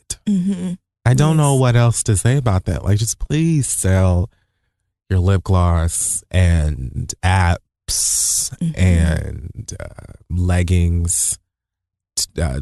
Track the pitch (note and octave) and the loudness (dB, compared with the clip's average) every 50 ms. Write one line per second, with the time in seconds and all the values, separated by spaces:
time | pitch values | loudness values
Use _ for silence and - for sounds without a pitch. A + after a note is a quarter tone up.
0 | _ - - - _ G#3+ G3+ F#3 F3 G3 G3 F3 F3+ F#3 F3+ - _ _ _ _ | _ -14 -16 -8 _ -2 -2 0 0 -2 -2 -4 -4 -8 -8 -10 _ _ _ _
1 | - A#2+ B2 C3 D3 D#3 D#3+ D#3 D3 C#3+ C#3 C3 C3 B2 A#2 A#2+ A#2+ A#2+ A2+ - | 0 0 2 4 2 2 2 2 2 4 4 4 2 4 4 4 4 2 2 0
2 | - - G#2 F#2 - A#2 C3 C#3+ B2+ A2+ F#2+ F#2 - - E2+ B1+ - - G#2 G#2 | 0 0 0 0 2 2 0 2 0 0 0 0 -2 -2 -4 -4 0 0 0 0
3 | A#2 A#2 - - - - D3 D3+ D#3+ E3 D#3+ D3 B2 - - - - F#2+ F#2+ F#2 | 0 -2 -4 -6 -6 -4 -2 0 0 0 0 0 -2 -2 -4 -2 0 2 2 4
4 | F#2+ F#2 F2+ F2 F#2 - - _ _ _ _ _ _ _ _ _ _ _ _ _ | 4 4 2 2 0 -2 -6 _ _ _ _ _ _ _ _ _ _ _ _ _
5 | _ - F#2+ F#2 F2 F#2+ G2 F#2 - - F#2+ F2+ F2 F2 E2+ E2+ E2 E2 - - | _ -2 0 0 2 2 2 0 0 2 2 2 4 2 2 2 0 0 -2 -4
6 | - - - - - _ - F#2 F#2 F2 E2+ E2 D2+ D2+ D2 B1 C2 B1 - - | -4 -6 -6 -8 -8 _ 0 2 2 4 4 2 0 0 -2 -4 -8 -8 -8 -8
7 | - - - - - F#2 F#2 F#2+ F2+ E2+ F2 - - _ _ _ _ - - - | -8 -8 -8 -4 -2 0 2 2 2 2 0 -2 -4 _ _ _ _ -8 -6 -4
8 | - - - - - - - - - - - - F3 E3 D#3 - F#2 F#2 F2 D#2+ | -4 -2 -2 -2 -2 -2 -2 -4 -4 -6 -8 -6 -6 -6 -2 0 2 2 4 4
9 | D#2+ - D#2+ D#2+ C#2 C#2 C#2 - - - - - - - - - - - - - | 2 2 0 -2 -4 -6 -10 -10 -12 -14 -14 -14 -14 -14 -14 -14 -14 -16 -16 -20
10 | - - - - _ - E2+ F2+ F2+ F2+ F2+ F2+ F2+ F2 F#2 F2 E2+ E2+ E2+ E2+ | -20 -20 -20 -20 _ -6 -4 -2 0 2 2 2 2 2 2 2 2 2 2 0
11 | E2+ E2+ - - - - - - _ _ _ _ _ _ _ _ _ _ _ _ | 0 -2 -2 -2 -2 -4 -6 -8 _ _ _ _ _ _ _ _ _ _ _ _
12 | _ _ _ - - - _ D#2 E2 D2+ C2 C#2 | _ _ _ -8 -8 -6 _ -4 -4 -4 -4 -6